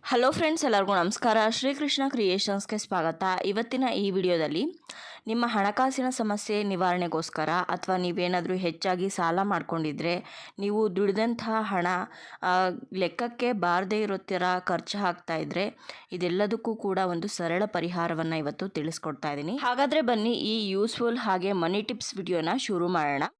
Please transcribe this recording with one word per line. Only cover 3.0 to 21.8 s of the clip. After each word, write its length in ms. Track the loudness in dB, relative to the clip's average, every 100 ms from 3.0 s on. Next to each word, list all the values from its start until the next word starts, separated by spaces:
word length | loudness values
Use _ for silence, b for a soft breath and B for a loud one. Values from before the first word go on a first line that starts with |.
| 0 0 0 0
ಇವತ್ತಿನ 400 | 0 -2 -2 0 0
ಈ 160 | 0 0
ವಿಡಿಯೋದಲ್ಲಿ 680 | 2 2 2 2 0 -2 -6 B B B B -4
ನಿಮ್ಮ 180 | 0 0
ಹಣಕಾಸಿನ 600 | 2 2 2 0 2 -2
ಸಮಸ್ಯೆ 540 | 0 -2 -2 0 0
ನಿವಾರಣೆಗೋಸ್ಕರ 880 | 0 2 2 2 0 -2 -2 -2 0 0 0
ಅಥವಾ 280 | -4 0 0
ನೀವೇನಾದ್ರೂ 580 | 0 0 0 0 0
ಹೆಚ್ಚಾಗಿ 540 | 0 -2 -2 -2 0 0
ಸಾಲ 300 | 0 0 2
ಮಾಡ್ಕೊಂಡಿದ್ರೆ, 800 | 2 0 0 -2 -2 -2 -2 -2 B B B -4
ನೀವು 380 | -2 2 2 2
ದುಡಿದಂತಹ 560 | 2 4 2 0 -2 -2
ಹಣ, 260 | 0 0 2 0 -4 B B B
ಆ, 40 | 2 4 2 -2 -6
ಲೆಕ್ಕಕ್ಕೆ 580 | -2 -2 -2 -6 -2 0
ಬಾರದೇ 500 | 2 2 2 2 0
ಇರೋ 140 | 0 -2
ಥರ 260 | -2 0 2 0
ಖರ್ಚು 400 | 0 -2 -2 -2
ಹಾಕ್ತಾ 380 | -2 -2 -4 -4
ಇದ್ರೆ, 400 | -2 -2 -2 -6 B B B
ಇದೆಲ್ಲದಕ್ಕೂ 640 | -4 0 2 2 0 -2 -4
ಕೂಡ 220 | 0 0
ಒಂದು 300 | 2 0 -4
ಸರಳ 340 | -4 -2 0 0
ಪರಿಹಾರವನ್ನ 680 | -2 -2 -2 -2 0 -2
ಇವತ್ತು 360 | -2 -2 -4 -6
ತಿಳಿಸ್ಕೊಡ್ತಾ 640 | -4 -4 -4 -6 -6 -4
ಇದ್ದೀನಿ. 260 | -4 -4 -2
ಹಾಗಾದ್ರೆ 440 | -2 2 2 2
ಬನ್ನಿ 320 | 2 2 2
ಈ 360 | 0 0 0 0
ಯೂಸ್‌ಫುಲ್ 500 | 0 0 0 -2 0
ಹಾಗೆ 340 | 0 0 0
ಮನಿ 300 | 0 2 0